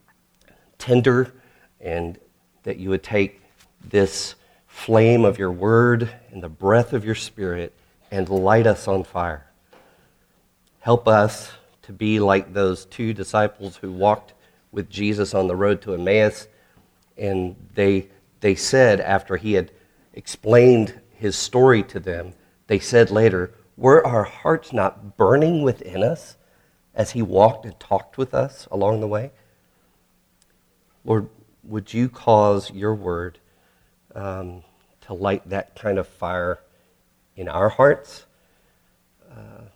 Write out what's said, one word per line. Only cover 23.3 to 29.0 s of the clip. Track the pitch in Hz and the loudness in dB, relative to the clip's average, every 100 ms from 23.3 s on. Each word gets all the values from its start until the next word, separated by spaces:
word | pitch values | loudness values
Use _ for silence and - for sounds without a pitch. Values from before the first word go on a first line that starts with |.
| 92 90 - _ - | 2 -6 -10 _ 0
"Were | 127 156 | 4 6
our | 147 117 | 4 0
hearts | 101 - 151 160 - | -4 -4 -4 -4 -4
not | 117 95 - 104 - | -2 -2 -4 -8 0
burning | 98 135 156 170 | 2 4 2 0
within | 139 117 95 92 | -2 -2 -6 -4
us | 113 165 - - _ _ _ _ _ | -4 -4 -12 -20 _ _ _ _ _
as | - 104 | -6 -6
he | 120 | -4
walked | 101 95 110 113 | -2 2 2 2
and | 110 - | -12 -16
talked | - 98 - - | -6 -6 -4 -10
with | 131 | -6
us | 135 135 - - | -4 -4 -8 -10
along | 98 98 110 | -4 -2 -2